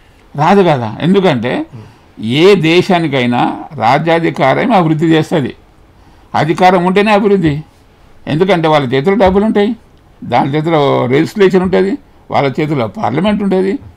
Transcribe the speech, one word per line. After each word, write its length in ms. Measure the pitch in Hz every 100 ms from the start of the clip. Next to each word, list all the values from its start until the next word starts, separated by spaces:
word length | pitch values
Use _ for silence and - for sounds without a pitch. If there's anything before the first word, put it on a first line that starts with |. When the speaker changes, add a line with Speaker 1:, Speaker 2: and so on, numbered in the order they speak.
| _ _ _ 143
Speaker 1:
రాదు 260 | 160 202
కదా. 340 | 175 139 110 -
ఎందుకంటే 580 | 160 196 185 127 117 175
Speaker 2:
Hmm. 680 | 320 113 104 - _ -
Speaker 1:
ఏ 300 | 110 135 185
దేశానికైనా 1080 | 190 156 175 180 175 160 135 123 123 147 - -
రాజ్యాధికారం 1000 | 135 110 143 165 165 165 143 135 139 196
అభివృద్ధి 340 | 202 156 151 165
చేస్తది, 480 | 160 156 175 123 - _ _ _ _ - - _
అధికారం 500 | 101 151 160 185 190
ఉంటేనే 280 | 175 196 214
అభివృద్ధి. 480 | 202 208 196 160 147 - _ _ _ - - -
ఎందుకంటే 420 | 147 190 175 160
వాళ్ళ 240 | 151 131
చేతిలో 240 | 135 165 202
డబ్బులు 280 | 190 196
ఉంటాయి, 320 | 220 220 208 226 - - _ _
దాని 300 | - 120 147
చేతిలో 520 | 151 160 156 139 131 123
లెజిస్లేచర్ 560 | 139 160 208 190 185
ఉంటది, 360 | 185 190 196 285 - _ -
వాళ్ళ 240 | 110 139 131
చేతిలో 280 | 151 147 110
parliament 540 | 113 113 139 208 202
ఉంటది, 360 | 196 185 190 277 -